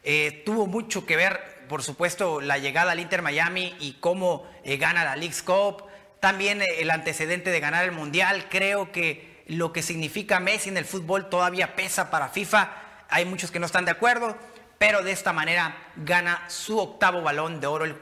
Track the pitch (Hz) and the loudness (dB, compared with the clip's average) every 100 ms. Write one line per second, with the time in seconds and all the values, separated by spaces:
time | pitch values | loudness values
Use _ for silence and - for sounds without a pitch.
0 | 147 151 151 147 - 220 196 214 226 190 | 2 2 0 -2 -2 0 0 -2 -4 -6
1 | - 160 190 190 - - - 147 131 139 | 0 2 4 0 -8 -18 -8 -6 -6 -2
2 | 175 - 190 151 143 139 139 147 180 170 | -2 2 0 0 0 0 0 2 2 2
3 | 170 185 160 147 170 185 180 180 147 - | 0 0 0 2 2 0 -4 -6 -10 -2
4 | 170 185 180 151 - - - 139 160 175 | 0 2 0 0 -6 -14 -6 0 2 2
5 | 156 139 165 - - 190 202 202 - - | 2 -2 -4 -6 2 2 2 -2 -16 -20
6 | - - 190 196 202 202 190 160 160 160 | -20 0 2 2 0 2 0 0 0 0
7 | 160 156 160 175 180 170 147 165 180 165 | 0 -2 -2 0 0 0 2 0 0 -2
8 | 151 160 185 196 - 185 196 202 190 180 | -2 2 2 0 -2 0 2 0 -2 -2
9 | 165 139 - - - 160 165 165 - 165 | -2 -4 -14 -20 -8 -2 -2 -2 -4 -4
10 | 156 208 208 185 180 214 190 185 151 190 | -4 -6 0 2 2 0 0 -4 -4 -6
11 | 165 196 190 180 180 180 170 - 185 - | -2 -2 0 2 2 0 -2 -2 -4 -2
12 | 175 160 135 190 196 214 185 - - - | 0 0 -2 -4 2 2 2 -4 -18 -20
13 | - 156 175 185 180 170 170 185 175 165 | 0 0 0 -4 -4 -4 0 2 2 2
14 | 240 240 233 208 - - - _ 214 208 | 4 4 0 -6 -14 -20 -20 _ 4 4
15 | 185 185 196 165 156 175 160 - - - | 0 -2 0 0 2 2 0 -4 -16 -12
16 | 156 175 175 175 - - - 220 185 - | 0 2 2 -2 -4 -10 -2 0 -2 2
17 | 190 180 156 147 160 160 139 156 160 147 | 2 4 0 0 -2 -2 -2 0 -2 -4